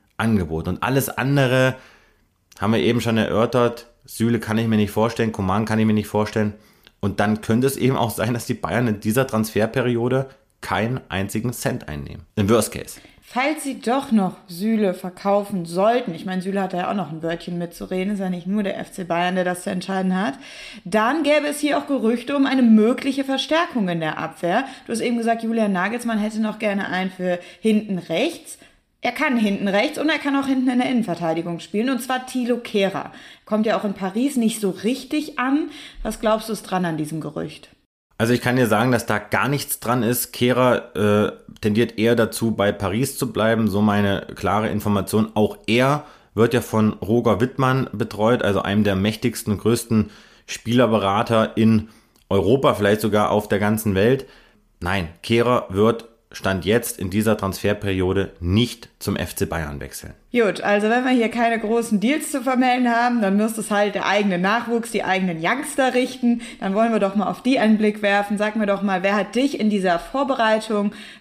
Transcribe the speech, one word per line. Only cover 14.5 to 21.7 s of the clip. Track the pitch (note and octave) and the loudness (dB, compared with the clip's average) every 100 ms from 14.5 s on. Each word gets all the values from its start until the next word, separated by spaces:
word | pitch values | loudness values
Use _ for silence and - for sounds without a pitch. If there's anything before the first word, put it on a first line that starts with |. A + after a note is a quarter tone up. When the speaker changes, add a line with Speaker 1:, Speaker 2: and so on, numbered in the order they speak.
| E3+ G#3+ A3 G3+ | -6 -2 0 0
Speaker 2:
verkaufen | F#3 F3+ F3+ G3+ G3+ G3+ G3 E3+ | -2 -8 -6 0 0 0 -6 -4
sollten, | E3+ G#3 A#3+ B3 E3+ | 0 2 2 -2 -8
ich | F#3+ | -6
meine, | F#3 | -6
Süle | F#3 G3 | -4 -4
hat | F#3 | -2
ja | F3 F3+ | -4 -4
auch | G3+ | -4
noch | D#3 | -4
ein | D#3+ | -6
Wörtchen | E3 E3+ - F3 | -6 -6 -6 -6
mitzureden, | E3+ - - F#3 F#3+ | -8 -10 -6 -4 -2
ist | G3+ | -2
ja | F#3 | -4
nicht | F3+ F3 | -4 -2
nur | G#3 | -2
der | G3 - | -2 -4
F | F3+ | -8
C | - | -10
Bayern, | F3 E3+ F3+ F#3 | -4 0 0 0
der | |
das | F3+ F3+ | 0 -2
zu | - | -4
entscheiden | F#3+ F#3 F#3+ F#3 F#3 | -6 -2 -2 0 0
hat, | A3 C#4 - - - A3 F3+ | -2 -4 -14 -18 -18 -16 -2
dann | G#3+ A3 D#4 | 0 2 2
gäbe | C#4+ D4 D4 | 2 2 2
es | D4 | -2
hier | D4 | 0